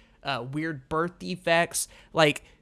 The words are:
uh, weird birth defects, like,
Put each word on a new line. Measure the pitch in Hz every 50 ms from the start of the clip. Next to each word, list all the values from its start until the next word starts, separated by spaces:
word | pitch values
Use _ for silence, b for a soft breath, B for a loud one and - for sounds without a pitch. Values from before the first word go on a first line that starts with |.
| b b b b b
uh, | 143 135 117 120 131
weird | 135 151 160 165 156 131 131 -
birth | 160 156 170 175 175 -
defects, | 180 180 180 180 - 170 165 170 170 - - - - B B B B B B
like, | 165 156 151 143 - b b b b